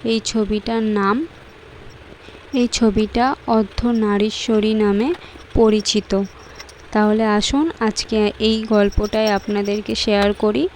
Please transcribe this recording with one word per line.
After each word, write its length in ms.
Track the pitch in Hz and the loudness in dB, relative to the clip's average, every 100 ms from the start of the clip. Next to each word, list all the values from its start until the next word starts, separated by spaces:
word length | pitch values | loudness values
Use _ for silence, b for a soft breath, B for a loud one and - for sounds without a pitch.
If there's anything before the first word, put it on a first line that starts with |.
এই 140 | 226 226 - | -2 -4 -2
ছবিটার 520 | 226 202 214 - 226 220 208 | -4 -2 -4 -2 -2 -2 0
নাম, 180 | 196 233 330 - - - - - - - - - B B - 262 | 0 -2 -4 -12 -20 -20 -20 -20 -20 -20 -20 -20 B B -6 -2
এই 80 | 240 | -2
ছবিটা 580 | - 226 202 214 233 254 - - | 2 2 2 -2 0 -2 -2 0
অর্ধনারীশ্বরী 1300 | 220 202 - 240 233 214 202 220 - - 220 214 220 | 0 0 -2 -2 0 0 0 -2 -4 -2 0 2 2
নামে 240 | 208 202 262 359 B B B | 2 2 0 -4 B B B
পরিচিত। 580 | - 220 214 - 214 - 196 202 - - B B - - | 2 4 4 0 -2 0 -2 -2 -10 -20 B B -20 -4
তাহলে 340 | 214 214 214 220 208 | 0 2 2 2 0
আসুন 260 | - 277 320 - | 0 0 0 0
আজকে 380 | 214 - - 214 208 - | -2 -2 -2 0 0 0
এই 200 | 220 220 214 | 0 0 2
গল্পটাই 540 | 214 202 - 208 220 220 196 | 2 4 2 0 0 0 0
আপনাদেরকে 540 | - 202 202 208 208 220 | -2 -4 -2 -4 -4 -4
শেয়ার 260 | - 202 202 208 | 0 2 2 2
করি। 220 | 214 220 349 | 0 0 -2